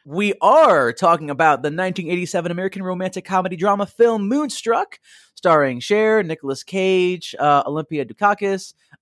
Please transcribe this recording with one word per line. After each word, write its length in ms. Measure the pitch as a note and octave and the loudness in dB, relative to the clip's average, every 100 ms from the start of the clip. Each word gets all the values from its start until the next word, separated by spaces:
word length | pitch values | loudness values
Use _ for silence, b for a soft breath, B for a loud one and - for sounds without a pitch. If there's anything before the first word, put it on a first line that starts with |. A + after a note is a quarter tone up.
We 300 | C#3 D#3+ G#3 - | -10 -4 -2 2
are 500 | G3 D4 D4 E3 A#2+ | 4 6 6 6 2
talking 380 | A#2+ F3 E3+ D3+ | 2 2 2 0
about 320 | C#3 D#3+ C#3 | 2 2 2
the 80 | D3 | -2
nineteen 400 | D#3+ F#3 F#3 E3 | -4 -4 -6 -6
eighty-seven 400 | F3+ F3+ F3+ E3+ | -6 -4 -4 -4
American 320 | F3 F#3+ F#3+ | -6 -6 -6
romantic 420 | F#3 F3+ F#3 F#3 | -8 -6 -6 -8
comedy 320 | - F#3+ F3+ F3 | -4 -4 -2 -2
drama 300 | G3+ G3+ G3+ | -2 0 -2
film 420 | - A#3 A3 G3+ | 2 2 2 -2
Moonstruck, 680 | C#4 D4 - A3 C4 G4 - b b b | -2 -4 -6 -4 -2 -4 -10 b b b
starring 460 | _ F3+ D#3 C#3 B2 | _ 2 4 2 -2
Cher, 420 | - G#3 A3 G#3+ | -2 0 2 0
Nicolas 420 | F3+ D#3 C3+ C3+ | -2 -6 -8 -8
Cage, 720 | - F#3+ F#3+ F#3 F3+ F3+ - - | -8 -4 0 2 0 -4 -10 -2
uh, 240 | D3 C#3+ - | 2 2 0
Olympia 380 | D3+ D3 D3+ | -6 -6 -8
Dukakis, 680 | B2+ - G3+ G3+ G3 F#3+ - b b b | -8 -2 -2 0 -2 -4 -8 b b b